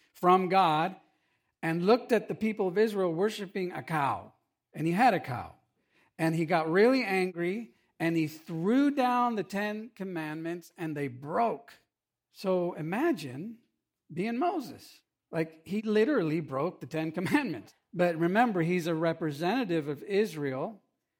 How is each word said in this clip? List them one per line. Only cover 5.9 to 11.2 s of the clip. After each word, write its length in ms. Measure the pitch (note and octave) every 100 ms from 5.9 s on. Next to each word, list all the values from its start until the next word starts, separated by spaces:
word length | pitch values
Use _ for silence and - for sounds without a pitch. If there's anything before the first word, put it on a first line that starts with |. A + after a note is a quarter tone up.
| _ _ -
And 160 | E3
he 100 | D#3+
got 260 | D#3 E3+ D#3+
really 320 | F3 A3+ C4
angry, 720 | G#3 F#3+ F#3 E3+ F3 G#3 A3+ _ _ -
and 160 | E3
he 120 | E3 D3+
threw 640 | - - E3 F3+ B3+ C#4+
down 440 | C#4+ B3 B3 B3
the 80 | A3
Ten 480 | - G3 G#3 G#3+ A3+
Commandments, 760 | - G3 E3+ D#3 D#3 E3 F3 - -
and 180 | D#3+
they 140 | D3+ C#3
broke. 640 | B2